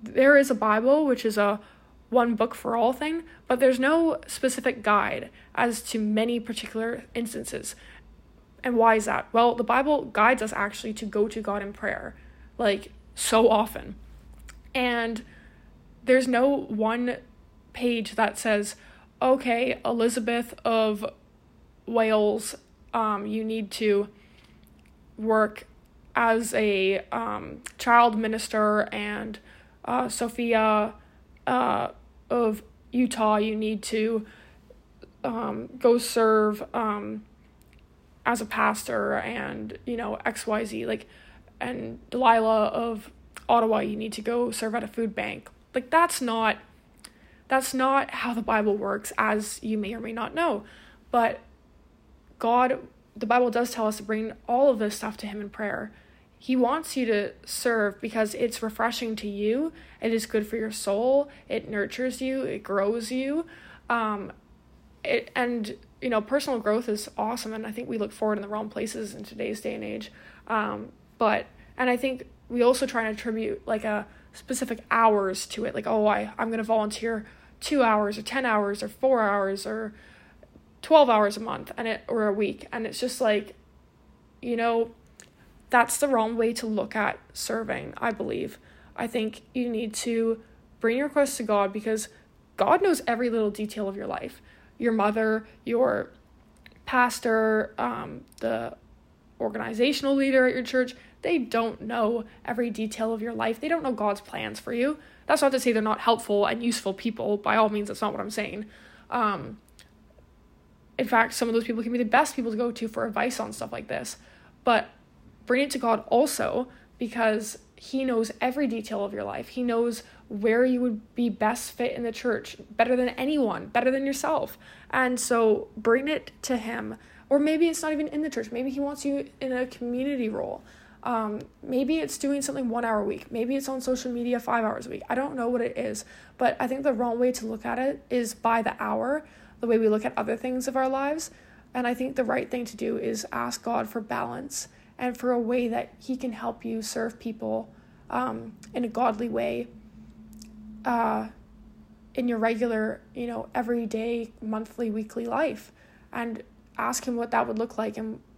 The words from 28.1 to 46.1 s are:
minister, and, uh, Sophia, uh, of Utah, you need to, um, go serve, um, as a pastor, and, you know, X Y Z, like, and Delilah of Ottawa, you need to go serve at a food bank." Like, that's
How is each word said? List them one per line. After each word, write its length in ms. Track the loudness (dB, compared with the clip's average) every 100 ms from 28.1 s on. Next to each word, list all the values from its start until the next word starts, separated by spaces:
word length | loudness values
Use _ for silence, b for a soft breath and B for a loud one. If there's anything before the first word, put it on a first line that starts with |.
| 4
minister, 720 | -2 -4 -2 2 4 2 0
and, 480 | -4 -6 -6 -8 -12 B B B B -4
uh, 240 | -2 -2
Sophia, 840 | -4 -4 -2 0 2 4 2 0 -6 b b -20 -10 -2
uh, 420 | 0 2 0 -2 -8 -20 -20 -2
of 340 | 0 2 -2 -8 -20 -4
Utah, 460 | 0 0 2 2 4
you 180 | 2 -2
need 260 | -2 -4
to, 420 | -4 -2 0 -2 -4 B B B -20 -20 _ -20 -20 _
um, 440 | -6 -4 -4 -6 -10 2
go 200 | 4 4
serve, 640 | 2 2 4 6 4 0 -6
um, 500 | -4 -2 -4 -6 -10 -14 -20 -20 _ -20 -20 -20 _ _ _ -2
as 140 | -2
a 60 | -4
pastor, 720 | 0 2 0 -4 -2 0 -2
and, 600 | -4 -6 -8 -8 -10 -10 -8
you 120 | -6
know, 180 | -6 -6 -6
X 220 | -6 -2
Y 160 | -2
Z, 220 | -2 -6 -4
like, 220 | -6 -8 B B B B -10
and 400 | -8 -6 -8 -12 -8
Delilah 580 | 2 4 6 4 2 2
of 440 | 0 -4 -6 -12 -20 -20 -12 2
Ottawa, 300 | 4 6 2
you 160 | 0 -4
need 180 | -6
to 80 | -6
go 280 | -4 -2 -2
serve 240 | -2 -4 -4
at 80 |
a 40 | -6
food 260 | -4 -4
bank." 360 | -4 -6 -8 -14 -20 _
Like, 160 | -8 2
that's 320 | 4 4